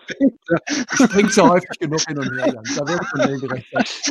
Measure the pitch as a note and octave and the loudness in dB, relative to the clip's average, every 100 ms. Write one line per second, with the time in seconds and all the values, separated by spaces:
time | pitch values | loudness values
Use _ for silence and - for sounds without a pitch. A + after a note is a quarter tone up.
0 | - - C4+ - - E3+ - C#4+ B3 - | -8 0 0 0 -2 -2 -2 -6 -2 2
1 | C4 F#3+ G#3 - E3+ F3+ F3+ - E3 D#3 | 4 4 2 6 6 6 2 -6 -4 -2
2 | - C#3+ C3 B2+ D#5 - A2 C#3+ C#3+ F3 | -4 -4 -6 -2 -2 -2 -6 -6 -2 -4
3 | - - - C#3 B2+ B2+ - - A#3 - | -4 -2 0 -2 -6 -8 -6 -4 -4 -4
4 | - | -2